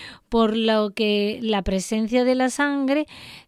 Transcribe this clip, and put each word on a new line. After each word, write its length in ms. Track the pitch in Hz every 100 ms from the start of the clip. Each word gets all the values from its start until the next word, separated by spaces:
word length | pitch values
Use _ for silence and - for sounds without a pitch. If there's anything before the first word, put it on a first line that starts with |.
| - - -
por 260 | 226 220 220
lo 360 | 220 214 208
que 480 | 202 214 208 208 220
la 220 | 220 202
presencia 640 | 185 190 - 220 220 247 247
de 100 | 254
la 160 | 254
sangre 560 | - 285 277 269 285 302 - - -